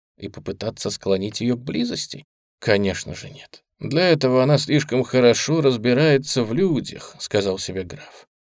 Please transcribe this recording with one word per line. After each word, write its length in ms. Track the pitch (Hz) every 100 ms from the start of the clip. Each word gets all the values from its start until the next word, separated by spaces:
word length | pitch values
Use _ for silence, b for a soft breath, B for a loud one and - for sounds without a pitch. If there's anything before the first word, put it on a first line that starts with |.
| _ _
и 120 | 98
попытаться 600 | - - 98 104 - -
склонить 520 | - 98 95 104 -
ее 160 | 120 120
к 60 |
близости? 600 | 127 226 240 - - - - _ _ _
Конечно 540 | - 101 98 87 -
же 160 | - -
нет. 320 | - - - _ _
"Для 280 | - 143 180
этого 320 | 156 135 127
она 160 | 127 147
слишком 460 | - 156 - 127
хорошо 560 | 123 127 120 113 - 160
разбирается 880 | 143 120 117 123 160 143 139 127 110
в 80 |
людях", 640 | 127 190 135 - - - -
сказал 380 | - 104 98 95
себе 240 | - 95
граф. 420 | 90 - - - _ _ _